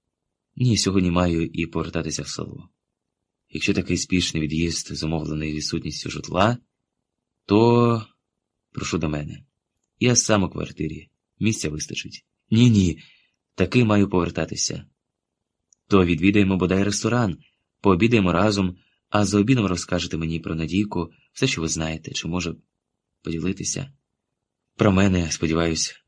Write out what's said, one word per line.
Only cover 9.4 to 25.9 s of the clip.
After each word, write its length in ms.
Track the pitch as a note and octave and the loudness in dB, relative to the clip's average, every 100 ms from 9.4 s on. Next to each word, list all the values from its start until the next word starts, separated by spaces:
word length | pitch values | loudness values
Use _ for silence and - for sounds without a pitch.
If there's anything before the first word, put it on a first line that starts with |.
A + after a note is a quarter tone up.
| - _ _ _ _ _ | -20 _ _ _ _ _
Я 160 | B2 A#2 | 2 2
сам 260 | - G#2+ | 2 2
у 60 | F2 | 2
квартирі, 600 | E2+ E2 - D#2 D2+ - _ _ _ | -4 -10 -6 -8 -8 -14 _ _ _
місця 320 | G#2+ G#2 D#2 | -2 -2 -4
вистачить. 560 | D2+ - - - - _ _ _ | -6 -8 -10 -12 -16 _ _ _
Ні, 200 | A2+ B2 | 6 6
ні, 320 | G#2 F2+ D#2 - _ _ _ _ | 6 4 0 -12 _ _ _ _
таки 300 | - F#2 B2 | -4 0 2
маю 240 | A2 G2+ G2 | 4 4 4
повертатися. 800 | F#2 E2+ E2+ D#2+ - - E2+ - _ _ _ _ _ _ _ _ _ _ | 2 0 -2 -6 -4 -6 -6 -12 _ _ _ _ _ _ _ _ _ _
То 160 | G2 | 4
відвідаємо 520 | F2 D#2+ F#2+ G#2 F#2+ F#2 | 4 4 4 4 2 0
бодай 260 | F2+ F#2+ | 0 0
ресторан, 560 | G2+ G#2 A2 A#2+ G#2+ D#2 _ _ _ _ | 0 -2 -2 0 0 -4 _ _ _ _
пообідаємо 520 | G2+ F2 A#2 A#2 F2+ | 2 4 4 4 4
разом, 440 | E2+ G#2+ G2+ F#2 F2+ _ _ _ | 2 2 2 -2 -4 _ _ _
а 160 | G#2+ | 0
за 160 | G2 G#2 | 2 2
обідом 260 | G#2+ B2+ F#2+ | 2 2 2
розкажете 500 | F2 - F2 F2 D#2+ | -2 -4 -6 -4 -6
мені 240 | D#2+ E2 | -4 -6
про 140 | E2 | -6
Надійку, 580 | D#2+ D#2+ F#2 G#2 F2+ F2 _ _ | -6 -2 -2 -2 -4 -6 _ _
все, 140 | - C3 | -4 -2
що 140 | - | -2
ви 80 | D#2+ | -4
знаєте, 440 | D#2 D#2+ D#2+ - | -4 -4 -6 -10
чи, 160 | - D#2+ | -10 -6
може, 260 | F2+ E2+ - _ _ _ _ _ _ | -6 -6 -10 _ _ _ _ _ _
поділитися. 680 | E2 E2 F2 G2 - - - _ _ _ _ _ _ _ _ - | -8 -6 -4 -6 -6 -8 -10 _ _ _ _ _ _ _ _ 0
Про 160 | G#2 | 4
мене, 380 | F#2+ G2 F2+ E2 | 4 4 2 0
сподіваюсь, 640 | - E2 D#2+ E2 D#2+ - | -2 -2 0 0 -2 -6